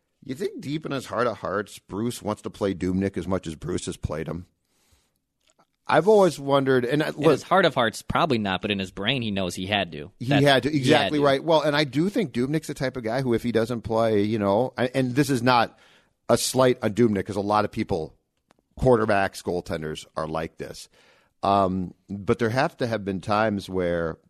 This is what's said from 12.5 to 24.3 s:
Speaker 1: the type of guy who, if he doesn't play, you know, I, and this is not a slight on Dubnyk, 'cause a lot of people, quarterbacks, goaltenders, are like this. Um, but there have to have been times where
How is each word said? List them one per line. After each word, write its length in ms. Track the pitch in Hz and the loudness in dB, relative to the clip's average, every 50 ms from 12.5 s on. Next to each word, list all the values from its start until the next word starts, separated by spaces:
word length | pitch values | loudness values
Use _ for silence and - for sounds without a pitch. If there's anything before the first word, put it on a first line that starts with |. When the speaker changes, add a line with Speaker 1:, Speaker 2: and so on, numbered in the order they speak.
| 151 160 - - | -2 -4 -4 -6
Speaker 1:
the 60 | 143 | -8
type 240 | - 165 180 - 131 | -6 -6 -6 -6 -6
of 60 | 113 | -6
guy 180 | 107 113 135 | -4 -4 -2
who, 120 | 135 127 117 | 0 0 0
if 100 | 110 117 | 0 0
he 80 | 120 | 0
doesn't 300 | 110 113 113 113 123 113 | 0 0 0 0 -4 -6
play, 400 | - 110 113 110 117 113 110 101 101 | -4 -2 0 0 2 2 2 2 2
you 140 | 107 113 110 | 2 0 0
know, 340 | 101 98 98 110 127 127 - - | 2 2 2 2 2 0 -2 -2
I, 120 | 120 131 - | -4 -2 0
and 220 | 135 131 123 120 | -2 -2 0 2
this 140 | 139 147 131 | 0 0 2
is 120 | 139 120 | 0 0
not 360 | 117 127 127 120 110 - - _ _ _ _ _ _ _ _ _ _ - | 2 4 4 4 2 0 -2 _ _ _ _ _ _ _ _ _ _ 0
a 80 | 117 117 | 2 2
slight 400 | - - - 127 131 127 123 - | 2 0 2 4 4 4 4 2
on 100 | - 110 101 | 0 -4 2
Dubnyk, 320 | 101 120 113 104 95 90 | 4 4 4 4 0 -2
'cause 100 | - 95 104 | -4 -4 -4
a 40 | |
lot 220 | 98 101 104 107 104 | -2 0 0 0 0
of 60 | 101 | 0
people, 420 | - 113 104 - 101 82 78 71 _ _ _ _ _ _ _ _ _ _ _ _ _ - | -2 -6 -4 -2 -2 -4 -4 -6 _ _ _ _ _ _ _ _ _ _ _ _ _ 0
quarterbacks, 640 | - 131 123 110 110 110 104 98 98 92 - - - | 4 4 4 4 4 2 2 2 2 0 -2 -6 -6
goaltenders, 640 | 101 87 90 - - 90 80 78 76 76 - - - - | -4 -4 -4 -4 -4 -6 -6 -4 -6 -8 -10 -12 -12 -8
are 120 | 80 78 78 | -8 -6 -4
like 300 | 78 80 82 80 _ - | -4 -6 -6 -8 _ -12
this. 320 | 73 62 76 - - - _ _ _ _ _ _ _ _ _ _ - | -14 -14 -14 -16 -20 -20 _ _ _ _ _ _ _ _ _ _ 0
Um, 500 | 95 98 101 98 92 92 95 90 87 - _ _ - | 2 2 2 2 2 0 -4 -6 -8 -10 _ _ -12
but 300 | 98 101 98 101 117 - | -12 -10 -2 -2 0 0
there 100 | 117 110 | 0 -2
have 260 | 113 131 143 175 - - | 0 0 -2 -2 -2 -4
to 100 | 135 113 | -6 -4
have 180 | 113 107 98 | -4 -4 -4
been 160 | 98 95 92 | -4 -6 -6
times 480 | - - 104 104 110 110 104 98 - - | -4 -2 0 2 2 2 0 -2 -4 -4
where 480 | 95 92 90 85 87 85 85 80 82 - _ _ | -4 -2 -2 0 0 -2 -2 -4 -6 -8 _ _